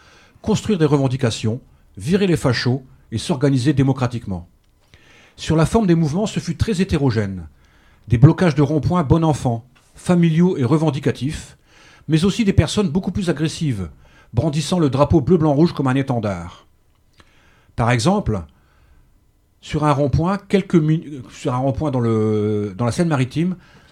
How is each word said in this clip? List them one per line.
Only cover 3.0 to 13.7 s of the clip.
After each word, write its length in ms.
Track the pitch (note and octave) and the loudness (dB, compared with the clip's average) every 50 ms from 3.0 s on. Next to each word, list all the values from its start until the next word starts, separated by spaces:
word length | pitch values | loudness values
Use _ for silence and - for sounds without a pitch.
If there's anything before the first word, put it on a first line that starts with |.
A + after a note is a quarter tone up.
| _ _ | _ _
et 60 | A#2 | -8
s'organiser 560 | G#2+ - - E3 B2+ C#3+ C#3+ C#3 C3 A#2 C#3+ C3+ | -8 -4 -4 -4 0 0 0 0 2 0 0 2
démocratiquement. 760 | C3 C3+ C3+ C3+ C#3 B2+ A#2 - A#2 - - F#2+ F2 F2 - _ _ _ _ _ _ _ _ - _ _ _ - - - _ _ | 2 2 2 0 0 -2 -4 -4 -8 -8 -8 -8 -10 -10 -14 _ _ _ _ _ _ _ _ -20 _ _ _ -20 -20 -20 _ _
Sur 220 | - - - D#3+ | -14 -4 0 2
la 80 | D#3+ D#3+ | 2 2
forme 220 | - - A3+ A3 | 2 2 2 2
des 80 | F3+ E3+ | 4 2
mouvements, 320 | E3 E3 C#3+ C#3+ F#3 A3 | 2 2 0 -2 -2 -4
ce 120 | F#3+ - F#3 | -4 -4 -6
fut 160 | - - D3 | -6 -6 -4
très 240 | - - A3+ G#3+ E3 | -2 -2 -2 0 -2
hétérogène. 680 | F#3+ - F#3 D3 C#3 C3+ G#2 A2 G#2 G2 F#2+ F2+ E2 D#2 - _ _ _ _ _ _ _ _ _ _ | 0 0 0 0 2 2 0 0 -2 -4 -8 -10 -12 -16 -20 _ _ _ _ _ _ _ _ _ _
Des 100 | - B2+ | -2 4
blocages 380 | A#2 B2+ D#3+ D#3 - F#3 F3 B2+ | 6 8 6 6 6 2 2 4
de 60 | D3 | 2
ronds-points 420 | C#3+ B2 D#3 D3+ B2 - F3 F3+ D#3 | 0 2 0 -2 0 0 0 0 2
bon 220 | A#2+ D#3 E3 E3 | 2 2 2 2
enfant, 420 | D#3+ C#3+ - - C3 A#2 A#2 - _ _ _ _ _ _ | 2 0 0 -2 -4 -4 -4 -8 _ _ _ _ _ _
familiaux 600 | - - - F3 F3 E3+ E3 D#3 E3 F3+ F#3 F#3 | -10 -2 0 2 2 4 2 4 4 2 2 2
et 80 | - B2+ | 0 0
revendicatifs, 920 | A#2 D#3 D#3 D#3+ D#3 C3+ D#3 D3+ C3 A2+ - A#2+ D3 - - - - - _ _ _ _ - - - - - _ - | 0 2 2 2 0 -2 0 -2 -4 -4 -2 -6 -8 -8 -10 -14 -18 -20 _ _ _ _ -20 -20 -20 -20 -18 _ -2
mais 160 | D#3 D#3 E3+ | 0 2 2
aussi 180 | G3+ - - A#3 | 0 0 0 0
des 80 | G3 | 4
personnes 380 | - - E3 C#3 - G#3 G#3 D#3+ | 4 4 2 2 0 -2 -2 0
beaucoup 240 | C#3 G3 F#3 G3+ F3 | -2 -2 -4 -2 -6
plus 160 | G3+ F#3+ E3+ | -4 -4 -4
agressives, 600 | D#3 C3+ D#3+ D#3 - - E3 D3 | -2 -2 -4 -4 -4 -4 -4 -4